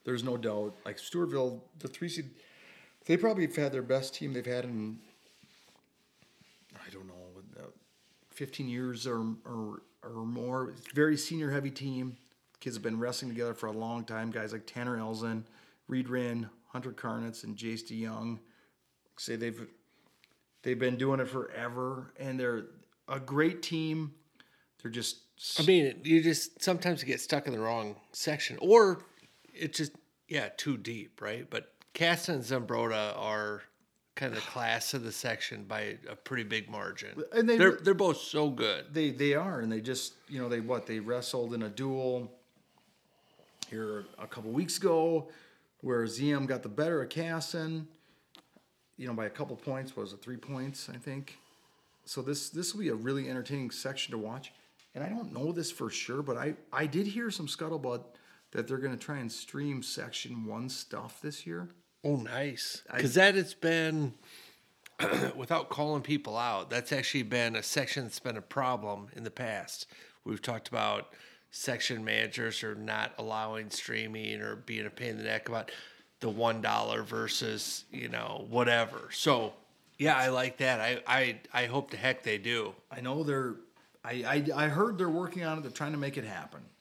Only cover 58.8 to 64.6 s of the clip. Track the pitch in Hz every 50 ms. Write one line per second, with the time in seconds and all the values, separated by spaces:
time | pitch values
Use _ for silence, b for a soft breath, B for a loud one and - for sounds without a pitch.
58.8 | 135 135 123 113 - - 147 139 123 113 110 - - - - 139 143 147 139 127
59.8 | - - - - - 120 - - - 123 120 117 113 107 107 110 123 131 131 -
60.8 | - - - 104 - 123 - - - 151 147 - - 170 170 175 180 175 - -
61.8 | _ _ _ _ - 147 147 131 110 107 - 127 143 143 123 - - - - -
62.8 | - - - 123 135 131 123 180 190 202 190 190 180 - - - - 165 165 165
63.8 | 160 160 156 156 147 127 113 B B B B B B B B B